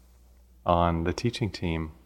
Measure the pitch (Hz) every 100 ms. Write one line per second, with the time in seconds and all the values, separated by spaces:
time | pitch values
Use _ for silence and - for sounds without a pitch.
0 | - _ _ - _ - 90 85 85 82
1 | 82 - 120 - 107 - 90 80 80 -